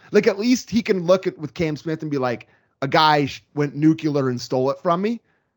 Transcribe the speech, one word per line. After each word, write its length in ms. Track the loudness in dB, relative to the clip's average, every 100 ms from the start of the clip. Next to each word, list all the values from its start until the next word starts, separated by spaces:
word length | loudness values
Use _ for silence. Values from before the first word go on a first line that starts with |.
| -2
Like, 160 | 2 2
at 100 | 0
least 320 | 0 0 0
he 120 | -4
can 240 | 0 -2 2
look 200 | 2 0
at, 120 | -8
with 160 | -10
Cam 240 | -4 -4 -4
Smith 240 | -6 -8
and 100 | -6
be 60 | -4
like, 320 | -2 -4 -10 _ _ _
"A 80 | 0
guy 360 | 4 6 4 2
sh-, 160 | -6 _ -6
went 180 | -4
nuclear 540 | 2 2 2 0 -2 -2
and 120 | -4
stole 300 | -4 -2 -2
it 80 | -2
from 220 | -2 0
me." 200 | -2 -4 -10 _ _